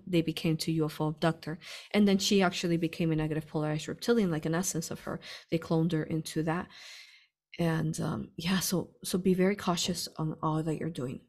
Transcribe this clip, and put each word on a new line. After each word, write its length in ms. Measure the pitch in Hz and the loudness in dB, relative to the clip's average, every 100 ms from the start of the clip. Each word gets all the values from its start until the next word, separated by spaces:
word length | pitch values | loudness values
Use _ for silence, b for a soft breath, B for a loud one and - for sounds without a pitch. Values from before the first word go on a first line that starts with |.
| - | 0
they 160 | 170 | 0
became 360 | 160 160 170 160 | 0 0 0 0
to 160 | - | 0
U 100 | 160 | 0
F 160 | 151 - | 0 0
O 80 | 156 | -4
abductor. 500 | 151 165 - - 170 B B B | 0 0 0 -6 -12 B B B
And 140 | 202 202 | 4 6
then 120 | 190 | 4
she 240 | 196 196 | 4 4
actually 340 | 180 180 175 170 | 4 2 0 2
became 380 | 165 - 165 | 0 0 0
a 20 | 156 | 2
negative 320 | 156 156 156 | 0 -2 -2
polarized 400 | 160 151 151 - | -2 -2 -2 -4
reptilian, 420 | - - 233 190 | -6 2 4 4
like 160 | 156 160 | 0 0
an 80 | |
essence 380 | 165 185 156 - | 0 0 -4 -6
of 80 | - - | -8 -8
her. 160 | 160 B B B | -8 B B B
They 80 | 165 | -4
cloned 360 | - 165 165 | 0 2 2
her 100 | 165 | 0
into 400 | - 160 - 160 | -2 -4 -4 -2
that. 240 | 160 170 - B B B B B B _ _ - | -2 -2 -4 B B B B B B _ _ -2
And, 400 | 170 160 160 160 | 0 2 0 -2
um, 300 | 160 - - - | -2 -4 -6 -6
yeah, 240 | 170 190 | 0 0
so, 300 | - 175 - - - | 2 -2 -2 -10 -4
so 120 | 185 | 0
be 160 | 190 | 4
very 220 | 185 185 202 | 4 4 2
cautious 540 | - 170 - 175 - - | 0 0 0 -2 -6 -4
on 180 | 156 - | -4 -2
all 180 | 160 156 | 0 0
that 140 | 160 151 | 0 -2
you're 100 | 160 | -4
doing. 320 | 170 127 - | -4 -6 -8